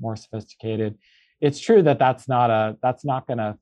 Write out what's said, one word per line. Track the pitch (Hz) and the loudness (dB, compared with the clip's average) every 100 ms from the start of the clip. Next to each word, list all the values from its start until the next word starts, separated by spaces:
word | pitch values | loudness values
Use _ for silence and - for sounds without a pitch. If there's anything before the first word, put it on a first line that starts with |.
more | 113 | -10
sophisticated. | 110 - 110 - - 113 110 107 104 _ _ _ - | -10 -12 -14 -14 -12 -8 -4 -6 -8 _ _ _ -2
It's | 147 143 | -2 -2
true | - 220 | 4 4
that | 156 131 | 6 4
that's | 131 123 - | 2 0 -2
not | 123 120 | 0 2
a, | 110 110 110 | 2 0 -2
that's | 127 127 | -4 -4
not | 143 131 - | -6 -6 -6
gonna | 117 107 104 | -6 -6 -6